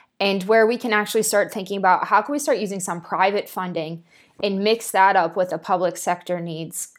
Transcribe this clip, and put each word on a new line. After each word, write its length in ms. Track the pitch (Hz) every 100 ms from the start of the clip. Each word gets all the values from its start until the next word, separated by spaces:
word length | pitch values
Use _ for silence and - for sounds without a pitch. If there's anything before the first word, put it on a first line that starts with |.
| _ -
and 240 | 202 196
where 240 | 185 226 220
we 100 | 240
can 140 | 247
actually 320 | 208 208 220
start 300 | 214 208 185
thinking 240 | 220 190 202
about 300 | 185 175 -
how 140 | 208
can 120 | 214
we 60 | 285
start 180 | 294 247
using 240 | 202 196
some 180 | 175 170
private 480 | - 165 190 202 -
funding 560 | - 185 170 156 165 - _ _ -
and 180 | 208 196
mix 300 | 208 226 -
that 240 | 208 190 190
up 220 | 170 180
with 160 | 185
a 40 | 180
public 380 | - 185 175 170
sector 460 | - 175 - 180
needs. 480 | 170 160 156 - -